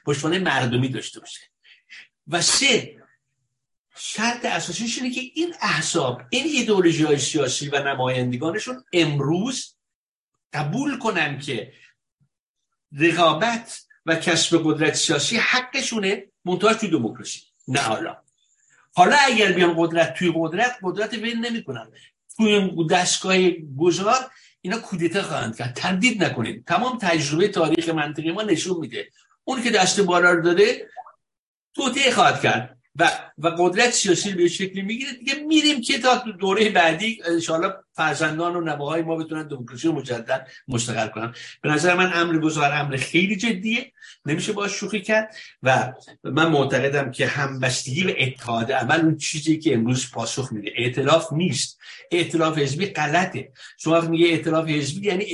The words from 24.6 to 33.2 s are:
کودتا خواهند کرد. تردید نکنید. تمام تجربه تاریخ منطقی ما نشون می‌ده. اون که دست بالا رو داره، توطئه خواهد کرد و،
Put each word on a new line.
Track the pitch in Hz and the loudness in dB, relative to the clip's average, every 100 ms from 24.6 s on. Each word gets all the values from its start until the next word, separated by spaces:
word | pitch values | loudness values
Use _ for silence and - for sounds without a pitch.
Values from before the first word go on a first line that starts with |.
| 180 226 | -8 -6
کودتا | - 175 165 196 | -6 -4 -2 -2
خواهند | 175 139 113 113 | -2 -4 -6 -6
کرد. | 123 | -8
تردید | - 180 185 247 202 | -4 -2 2 0 2
نکنید. | 156 131 - - | -2 -2 -6 -8
تمام | - 180 247 247 | -2 0 0 -2
تجربه | 185 165 139 156 202 | 0 0 0 0 2
تاریخ | 180 156 165 165 | 2 2 2 0
منطقی | 160 147 147 160 | -2 -2 -4 -4
ما | 190 | -4
نشون | 214 151 185 165 | 0 0 0 -4
می‌ده. | 123 104 - _ _ _ | -6 -10 -12 _ _ _
اون | - 262 | -6 -2
که | 240 | 2
دست | 202 185 202 | 2 4 2
بالا | 180 175 175 | 4 6 6
رو | 170 | 6
داره، | 170 175 220 - - - - _ _ _ _ _ _ | 4 6 4 2 -8 -18 -20 _ _ _ _ _ _
توطئه | - 269 262 269 | -4 -2 2 2
خواهد | 196 151 123 | 6 4 4
کرد | 120 113 - - _ 143 | 0 0 -4 -14 _ 2
و، | 160 - | 2 2